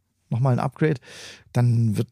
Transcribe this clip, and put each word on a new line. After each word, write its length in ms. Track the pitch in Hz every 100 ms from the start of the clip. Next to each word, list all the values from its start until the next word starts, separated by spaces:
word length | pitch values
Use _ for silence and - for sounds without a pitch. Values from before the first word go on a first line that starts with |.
| _ _ -
nochmal 220 | 117 135
ein 60 | 120
Upgrade. 400 | 127 - 156 143 - - - - _
Dann 440 | 123 120 117 113 104
wird, 120 | 117